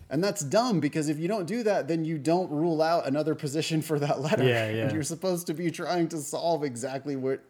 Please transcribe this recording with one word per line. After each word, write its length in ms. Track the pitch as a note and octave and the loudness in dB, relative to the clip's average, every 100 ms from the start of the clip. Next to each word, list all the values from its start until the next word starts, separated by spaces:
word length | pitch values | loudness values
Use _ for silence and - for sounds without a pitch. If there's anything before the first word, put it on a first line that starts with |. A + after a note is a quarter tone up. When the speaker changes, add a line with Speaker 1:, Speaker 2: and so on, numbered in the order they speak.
| - | -4
Speaker 1:
And 120 | D3 | 0
that's 200 | G3+ - | 0 -2
dumb 380 | C#3 G3 B3+ F3 | 0 2 4 2
because 280 | D3 D#3+ D3+ | 0 0 -2
if 80 | D3+ | -2
you 80 | E3+ | -2
don't 180 | A3 E3 | -2 -2
do 160 | A#3+ | -2
that, 260 | G#3+ F3+ C#3+ | 2 0 0
then 160 | E3 | -2
you 140 | D#3+ D#3 | 0 -2
don't 320 | C#3+ F3 F#3 | 2 2 2
rule 320 | D3 F3 D#3 | 0 2 4
out 240 | D#3+ E3 C3+ | 4 4 2
another 280 | C#3+ D#3 | 0 0
position 460 | D3+ D3 D3+ - D#3+ | 0 -2 -2 0 0
for 180 | D3+ D3+ | 0 0
that 200 | C#3+ C3+ | 0 0
letter. 240 | D3 - | 0 4
Speaker 2:
Yeah, 200 | B2+ A#2 | 4 4
Speaker 1:
<laughs> 20 | A2 | 2
And 100 | A2 | 0
Speaker 2:
yeah. 160 | A2+ | 0
Speaker 1:
you're 120 | G#2 | 0
supposed 420 | C#3+ D#3+ F#3+ F3 F3 | -4 -4 -2 -2 -4
to 80 | |
be 160 | D#3 F3 | -2 -4
trying 380 | D#3+ D#3 F3 E3 | -4 -2 0 0
to 100 | E3 | -2
solve 440 | C3+ D3 E3+ D#3+ | -6 -2 0 0
exactly 520 | D3 A#2 C3 C3+ D3 C3+ | -2 -4 -6 -6 -4 -2
what, 240 | C3 C3+ | -2 -2